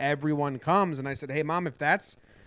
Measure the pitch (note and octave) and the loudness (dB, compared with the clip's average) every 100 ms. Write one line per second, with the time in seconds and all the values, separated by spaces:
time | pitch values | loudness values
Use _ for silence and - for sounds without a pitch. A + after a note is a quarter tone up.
0 | C#3 D3 D3+ D3 C#3+ C3 D#3 F#3+ F#3 C#3 | 0 0 0 0 0 -2 2 2 2 -2
1 | C3+ C3+ C#3 C#3 D3+ E3+ E3+ - D3 G3 | -6 -6 -6 -4 -2 -2 -2 -2 2 2
2 | - - _ - | 0 -18 _ -20